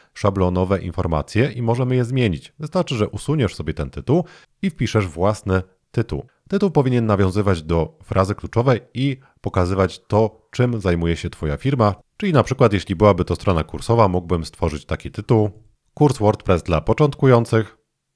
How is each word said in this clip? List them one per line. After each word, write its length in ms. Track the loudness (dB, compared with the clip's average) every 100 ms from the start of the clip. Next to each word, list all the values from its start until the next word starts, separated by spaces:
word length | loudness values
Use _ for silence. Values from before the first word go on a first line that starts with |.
| _
szablonowe 680 | -4 -2 0 0 0 0 -2
informacje 680 | -4 -4 -2 -2 -2 -2 -2
i 100 | -2
możemy 340 | -2 -2 0 0
je 100 | 0
zmienić. 480 | 0 0 -2 -8 -16
Wystarczy, 360 | -6 -4 -2 -2
że 140 | -2
usuniesz 460 | -4 -4 0 0 -2
sobie 180 | -8
ten 160 | -6 -8
tytuł 360 | -6 0 0 0 -10 _ _
i 80 | -6
wpiszesz 380 | -4 -2 0 -2
własny 540 | -2 -2 -2 -2 -2 -2 _ _
tytuł. 340 | -4 -4 -6 -10 _ -6
Tytuł 220 | -2 0
powinien 340 | 2 2 2 2
nawiązywać 580 | 2 2 0 0 0
do 340 | 0 -2 -2 -6
frazy 320 | -2 0 0 -2
kluczowej 460 | -4 0 0 0 -4
i 240 | -4 -4 -4 _ _
pokazywać 580 | -4 -2 0 0 0 -2 -2
to, 400 | 0 0 -2 _
czym 300 | -2 -2 0
zajmuje 340 | 0 0 0 -2
się 140 | -6
Twoja 280 | -6 -6 -4
firma. 380 | -2 0 0 -2 _ -6
Czyli 160 | 0
na 100 | 2
przykład, 300 | 2 2 2
jeśli 220 | 2 -2 2
byłaby 300 | 4 4 0
to 100 | -2
strona 280 | 0 -2
kursowa, 440 | -2 -6 0 2 2
mógłbym 380 | 0 -2 -4 -4
stworzyć 400 | -4 -4 -4 -8
taki 260 | -10 -10
tytuł. 380 | -8 0 2 2 -4 _ _ _
Kurs 240 | 0 2 4
WordPress 460 | 0 2 0 0
dla 180 | 0 0
początkujących. 960 | 0 2 0 2 4 4 4 0 -2 _ _ _ _